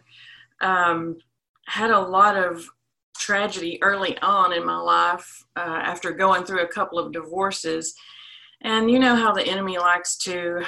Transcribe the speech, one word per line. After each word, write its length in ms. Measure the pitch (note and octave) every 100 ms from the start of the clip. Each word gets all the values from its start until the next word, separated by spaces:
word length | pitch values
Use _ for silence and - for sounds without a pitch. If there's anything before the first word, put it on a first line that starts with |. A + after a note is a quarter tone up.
| _ - - - _ -
Um, 580 | F#3 F#3 F3 E3 E3 E3 _ _ _ _ -
had 240 | G#3 A3+
a 80 | G#3
lot 380 | F#3 F#3 G#3 G3
of 280 | F3+ E3+ - _ _ _ _ -
tragedy 600 | - G3+ G#3 F#3+ E3+ E3+
early 340 | G3 G3+ F#3 -
on 300 | F#3 G3+ F3+
in 120 | E3+
my 140 | E3+ E3+
life, 640 | E3+ E3+ E3+ F3 - - _ F3
uh, 40 |
after 520 | E3+ E3 - F3 F3+
going 320 | E3+ F#3+ F3+
through 180 | F3+ F#3+
a 60 | E3+
couple 300 | G#3 F#3+ E3+
of 140 | D#3
divorces. 800 | D#3+ D#3 F3+ G3 F#3+ D#3+ D#3+ D#3+ - - - - - - _
And 280 | A3+ A3 A3+
you 80 | B3+
know 180 | C4 A#3
how 160 | A3
the 140 | G3 -
enemy 320 | F#3+ F#3+ F3+
likes 380 | F3 F3 F3 -
to 440 | F#3+ F3+ F3 F3